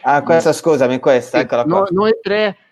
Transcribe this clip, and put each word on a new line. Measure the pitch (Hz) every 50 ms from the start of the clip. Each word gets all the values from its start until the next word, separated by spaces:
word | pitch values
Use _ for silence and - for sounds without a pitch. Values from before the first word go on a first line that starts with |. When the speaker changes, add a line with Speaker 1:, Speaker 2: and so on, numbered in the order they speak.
Speaker 1:
Ah, | - 127 143 147 139
questa, | 143 165 165 160 165
scusami, | 156 - - 165 151 135 131 123 127 127
questa, | - 156 135 123 117 - - 123
Speaker 2:
Sì, | 123
Speaker 1:
eccola | 117 - 120 123
Speaker 2:
no-, | 151 170 190
Speaker 1:
qua. | 196 196
Speaker 2:
noi | 175 185 208 220 226 226
tre, | - 190 202 214 214 208 185 _ _ _